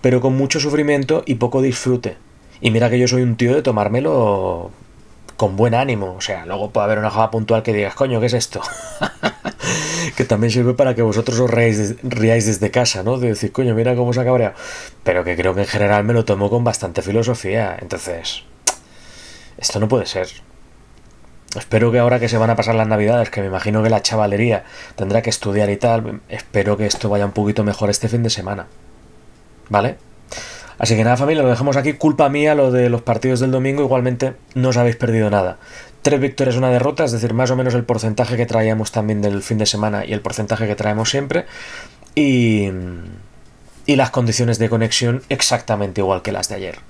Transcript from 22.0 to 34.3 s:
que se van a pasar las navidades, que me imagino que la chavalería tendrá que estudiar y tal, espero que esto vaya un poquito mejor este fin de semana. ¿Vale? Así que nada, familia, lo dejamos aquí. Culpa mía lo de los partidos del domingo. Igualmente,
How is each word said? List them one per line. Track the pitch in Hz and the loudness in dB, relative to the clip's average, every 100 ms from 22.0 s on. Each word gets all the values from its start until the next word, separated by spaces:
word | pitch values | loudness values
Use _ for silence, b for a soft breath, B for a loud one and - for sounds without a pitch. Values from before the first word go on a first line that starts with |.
| 120 123 | 4 2
que | 117 | 2
se | 113 | 2
van | 113 | 2
a | 117 | 2
pasar | 107 113 | 2 2
las | 110 | 2
navidades, | 107 104 120 110 | 2 2 2 0
que | - | -4
me | 98 | -4
imagino | 95 107 107 | -4 0 0
que | 110 | 2
la | 110 | 2
chavalería | - 113 104 101 117 104 B B B - | 0 0 0 0 0 0 B B B -8
tendrá | 98 110 | 0 0
que | 113 | 0
estudiar | - 107 101 104 | -4 -2 0 0
y | 101 | 2
tal, | 120 117 110 104 - | 0 0 -2 -10 -12
espero | 107 - 104 98 104 | -14 -4 0 0 0
que | 107 | 0
esto | - 110 | -2 0
vaya | 101 101 | 0 0
un | |
poquito | 101 104 104 | 0 0 0
mejor | 104 101 104 | -2 0 -2
este | 101 113 | 0 -2
fin | 117 | -2
de | 113 | -2
semana. | 104 92 101 - - - - - - - - - - - | -4 -6 -8 -10 -20 -20 -20 -20 -20 -20 -20 -20 -20 -2
¿Vale? | 104 113 - - - - B B B B B | 0 0 -4 -18 -20 -16 B B B B B
Así | 113 110 | 0 4
que | |
nada, | 110 120 | 4 2
familia, | 143 160 | 2 2
lo | 131 | 2
dejamos | 117 139 139 | 2 2 2
aquí. | 139 | 0
Culpa | 147 156 143 143 | 2 2 4 2
mía | 143 151 | 4 2
lo | 151 131 | 4 4
de | 123 123 | 4 2
los | 117 | 2
partidos | 120 113 131 127 | 0 0 0 2
del | 131 | 2
domingo. | 131 135 139 | 2 0 0
Igualmente, | 135 131 127 123 131 | 2 2 0 0 -4